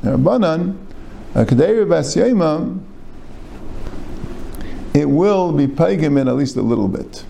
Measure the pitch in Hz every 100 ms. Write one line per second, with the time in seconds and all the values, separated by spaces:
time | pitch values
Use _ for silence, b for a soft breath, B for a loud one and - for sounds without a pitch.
0 | - 127 139 247 185 160 180 196 - B
1 | B B B - 113 123 170 226 190 165
2 | 139 - 220 233 160 151 - 185 - -
3 | - - - - - - - - - -
4 | - - - - - B B B - 143
5 | 147 139 196 196 180 147 139 139 165 196
6 | 151 143 131 127 139 - 107 117 98 -
7 | - - -